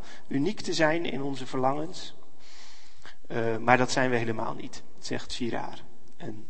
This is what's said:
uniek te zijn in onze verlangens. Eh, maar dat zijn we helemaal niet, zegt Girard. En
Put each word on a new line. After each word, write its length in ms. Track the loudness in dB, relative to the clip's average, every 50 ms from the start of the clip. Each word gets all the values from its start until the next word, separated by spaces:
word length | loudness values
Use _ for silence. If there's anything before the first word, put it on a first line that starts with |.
| -2 -2 -2 -2 -2
uniek 340 | 0 0 2 2 0 0 -2
te 120 | -2 0 2
zijn 320 | 4 4 4 4 2 0
in 160 | 0 -2 0
onze 240 | -2 -2 -2 -2 -2
verlangens. 720 | -2 0 2 2 2 2 2 0 -2 -2 -2 -2 -2 -2 -2 -2 -2 -2 -2 -2 -2 -2 -2 -2 -2 -2 -2 -2 -2 -4 -4 -2 -2 -2 -2 -2
Eh, 300 | -2 0 0 0 0 0
maar 200 | 2 4 6 6
dat 140 | 6 6 4
zijn 180 | 2 2 2 4
we 60 | 2
helemaal 380 | 2 2 0 0 0 -2 -2 -2
niet, 300 | -2 -2 -2 -2 -2 -2 -2 -2 -2
zegt 340 | -2 -2 -2 -2 -2 -2 -2
Girard. 500 | -2 -2 -2 0 -2 -2 -2 -2 -2 -4 -2 -2 -2 -2 -2 -2
En 280 | -2 -2 -2 -2 -2 -2